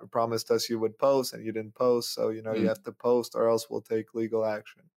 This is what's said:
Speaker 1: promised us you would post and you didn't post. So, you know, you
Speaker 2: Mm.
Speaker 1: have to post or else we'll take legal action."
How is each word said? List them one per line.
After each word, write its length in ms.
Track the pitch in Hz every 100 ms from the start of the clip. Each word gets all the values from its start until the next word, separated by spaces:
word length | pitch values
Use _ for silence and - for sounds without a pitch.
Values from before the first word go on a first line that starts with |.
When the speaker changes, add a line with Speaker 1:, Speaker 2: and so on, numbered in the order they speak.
| -
Speaker 1:
promised 400 | 123 117 113 -
us 180 | 113 -
you 80 | 117
would 180 | 110 107
post 340 | 139 135 127
and 100 | 117
you 80 | 110
didn't 220 | 110 107
post. 380 | - 123 120 117
So, 140 | - 113
you 100 | 110
know, 120 | 110
you 100 | 110
Speaker 2:
Mm. 40 | 107
Speaker 1:
have 140 | 104
to 80 | -
post 420 | 104 120 123 117
or 140 | 117 113
else 180 | 113 -
we'll 120 | 113
take 320 | - 113 110
legal 300 | 113 110 113 110
action." 360 | 107 - _ _